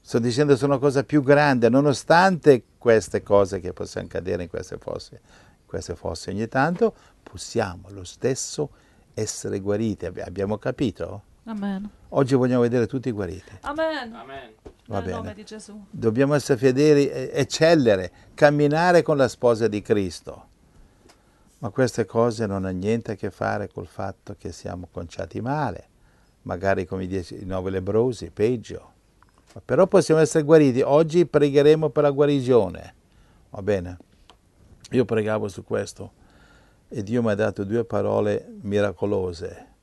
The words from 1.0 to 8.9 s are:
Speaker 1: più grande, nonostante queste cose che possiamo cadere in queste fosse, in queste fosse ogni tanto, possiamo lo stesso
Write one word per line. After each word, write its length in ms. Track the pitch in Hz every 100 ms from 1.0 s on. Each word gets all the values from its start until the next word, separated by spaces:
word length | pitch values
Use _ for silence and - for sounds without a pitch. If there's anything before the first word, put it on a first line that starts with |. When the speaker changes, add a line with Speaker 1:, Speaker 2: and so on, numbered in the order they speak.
Speaker 1:
più 180 | - 147
grande, 460 | 131 143 147 127 113
nonostante 960 | 127 147 123 - 165 190 170 151 127 _ _
queste 440 | 120 110 - 104
cose 360 | - 101 95 95
che 140 | 87
possiamo 340 | 90 92 95 90
cadere 360 | 90 90 92
in 60 | 87
queste 280 | 82 - -
fosse, 420 | - - - -
in 420 | _ - _ _ _
queste 300 | 90 90 85
fosse 360 | 87 85 -
ogni 160 | 98 113
tanto, 460 | 131 147 175 226 - _ _
possiamo 680 | - 95 - 113 101 92 92
lo 160 | 101 90
stesso 640 | - 120 135 - - 147 - _